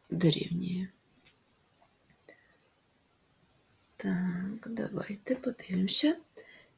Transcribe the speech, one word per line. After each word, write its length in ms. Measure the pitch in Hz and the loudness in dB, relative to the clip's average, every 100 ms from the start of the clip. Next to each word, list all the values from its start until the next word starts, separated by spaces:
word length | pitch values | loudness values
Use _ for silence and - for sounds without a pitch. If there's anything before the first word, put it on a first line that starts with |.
| - | -8
Дорівнює. 800 | 170 170 151 - 170 180 180 185 - _ _ - _ _ _ _ _ - _ _ _ - - _ _ - _ _ _ _ _ _ _ _ _ _ _ _ - | 2 2 2 -2 -4 -4 -6 -8 -12 _ _ -20 _ _ _ _ _ -20 _ _ _ -20 -20 _ _ -20 _ _ _ _ _ _ _ _ _ _ _ _ -10
Так, 680 | 196 180 180 180 190 220 226 | -4 -2 -2 -4 -6 -8 -10
давайте 680 | 226 - 208 - 202 - 254 | -6 -6 -6 -8 -10 -6 -6
подивимося, 840 | 262 254 - 185 190 - 294 349 - - - - - | -4 -10 -6 -2 6 8 8 2 -6 -20 -20 -20 -20